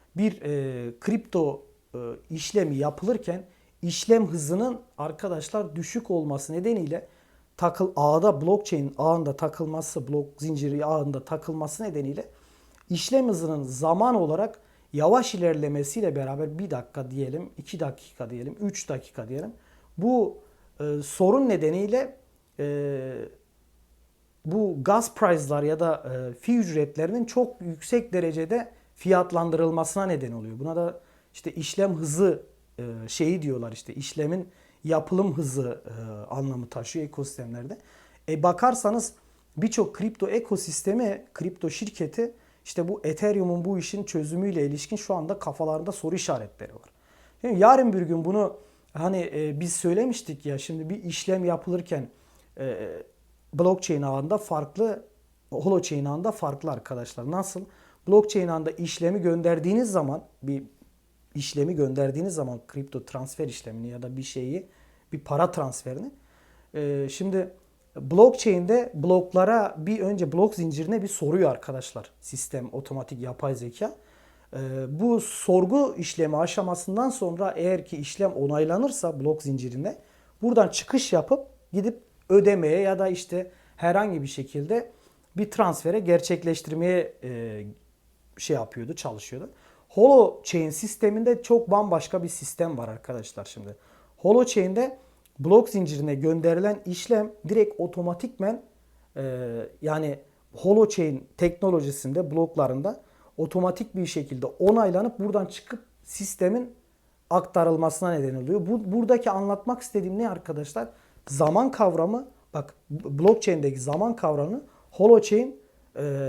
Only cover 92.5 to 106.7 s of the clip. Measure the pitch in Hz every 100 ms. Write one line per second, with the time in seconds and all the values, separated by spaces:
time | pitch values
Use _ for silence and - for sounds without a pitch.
92.5 | - 165 135 113 110 - 123 104 - 98
93.5 | - 101 101 _ _ _ _ 185 226 247
94.5 | 220 185 196 262 - - _ _ - 143
95.5 | 214 220 208 165 147 147 139 160 165 165
96.5 | 165 202 208 180 175 - 226 214 - 151
97.5 | 214 208 - 175 180 175 175 247 - 190
98.5 | 240 - _ _ _ _ 139 135 127 123
99.5 | 113 - - 151 156 151 139 - _ _
100.5 | - 180 208 214 190 156 135 - - 175
101.5 | 175 190 170 143 139 131 151 160 156 160
102.5 | 160 135 131 180 - - _ _ - 160
103.5 | 185 180 180 220 185 170 160 139 131 143
104.5 | - 180 226 202 180 233 233 202 196 180
105.5 | - - 233 - _ - - 202 - 185
106.5 | 233 240